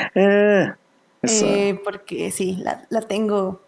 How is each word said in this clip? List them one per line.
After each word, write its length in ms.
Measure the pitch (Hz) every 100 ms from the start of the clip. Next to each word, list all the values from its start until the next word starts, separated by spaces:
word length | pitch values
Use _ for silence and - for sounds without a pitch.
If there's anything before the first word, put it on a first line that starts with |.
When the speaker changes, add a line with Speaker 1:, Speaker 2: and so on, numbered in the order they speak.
| - -
Speaker 1:
Eh, 580 | 196 202 208 202 156 - _ _ _ _
eso. 240 | 247 220 208
Speaker 2:
Eh, 340 | 202 202 196
porque 480 | 202 196 - - 175
sí, 260 | - 185 185
la, 260 | - - -
la 120 | 226
tengo 600 | 220 196 214 208 190 180